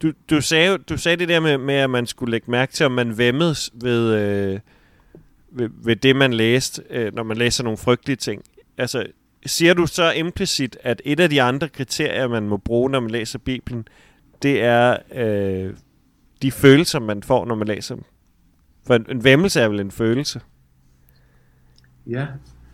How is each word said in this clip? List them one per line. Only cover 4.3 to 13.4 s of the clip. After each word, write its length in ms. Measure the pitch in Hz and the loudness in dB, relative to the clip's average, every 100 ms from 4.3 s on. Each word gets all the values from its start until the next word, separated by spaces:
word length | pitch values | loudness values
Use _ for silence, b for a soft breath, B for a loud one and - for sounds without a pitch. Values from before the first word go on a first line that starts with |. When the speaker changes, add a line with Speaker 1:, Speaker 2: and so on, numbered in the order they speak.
| 101 98 98 b b b b b b b _ _ | -2 -2 -6 b b b b b b b _ _
Speaker 1:
ved, 180 | 123 107 - | -6 -6 -4
ved 120 | 113 113 | -2 2
det, 200 | 135 131 | 2 4
man 180 | 135 | 2
læste, 480 | 113 113 127 - - - | 2 2 2 0 -10 -10
øh, 240 | 127 107 117 | -6 -4 -6
når 80 | |
man 140 | 110 110 | -6 -2
læser 260 | 120 - | -2 -2
nogle 140 | 120 107 | -4 -2
frygtelige 380 | - 123 - 131 | 0 0 -2 -6
ting. 260 | - 104 - _ _ - | -6 -8 -12 _ _ -6
Altså, 260 | 123 123 - - _ _ - | -4 -4 -6 -12 _ _ -8
siger 280 | - 170 | 2 4
du 140 | 175 170 | 4 0
så 240 | - 165 | 0 0
implicit, 680 | 139 170 - 185 - 127 - | 0 -4 -4 -4 -4 -6 -6
at 180 | 123 117 139 | -6 -4 -2
et 140 | 147 | 0
af 100 | 175 | 2
de 120 | 143 | 2
andre 280 | 123 139 160 | 2 0 -6
kriterier, 580 | - 131 - 151 107 127 | -8 -8 -4 -4 -2 -2
man 200 | 117 104 | -2 -2
må 100 | 101 | -4
bruge, 320 | - 120 131 | -2 0 0
når 100 | 135 | 0
man 120 | 113 | -2
læser 280 | 117 110 | -6 -6
Bibelen, 480 | - | -8